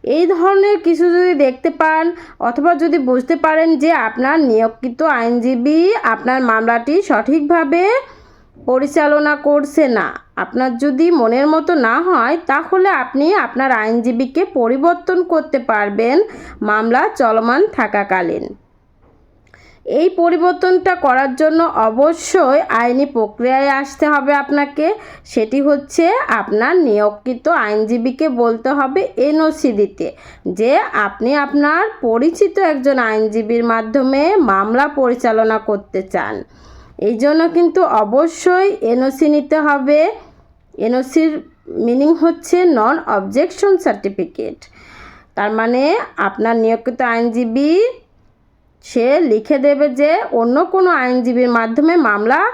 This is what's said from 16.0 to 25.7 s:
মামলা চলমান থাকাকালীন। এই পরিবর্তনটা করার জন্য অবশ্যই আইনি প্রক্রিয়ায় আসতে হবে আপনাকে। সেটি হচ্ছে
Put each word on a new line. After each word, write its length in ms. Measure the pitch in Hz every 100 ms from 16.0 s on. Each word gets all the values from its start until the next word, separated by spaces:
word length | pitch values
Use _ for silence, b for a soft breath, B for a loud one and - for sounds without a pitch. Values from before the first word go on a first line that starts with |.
| 226 294 440 B B B
মামলা 400 | 214 214 226 247 381 -
চলমান 440 | 240 220 226 269 427
থাকাকালীন। 720 | - 214 208 202 185 175 - - - _ _ _ _ _ _ _ _ _ b b b -
এই 240 | 254 349 359
পরিবর্তনটা 720 | 339 339 349 359 370 370 381 359
করার 360 | 285 254 269 254
জন্য 240 | 311 320 330 - 220
অবশ্যই 720 | 220 294 330 - 381 277 285 - 226
আইনি 260 | 240 254 285 269
প্রক্রিয়ায় 540 | 214 214 247 262 277
আসতে 340 | 269 277 - 302
হবে 240 | 294 269
আপনাকে। 540 | 285 277 294 285 285 311 427 B B -
সেটি 340 | - 220 269
হচ্ছে 440 | 277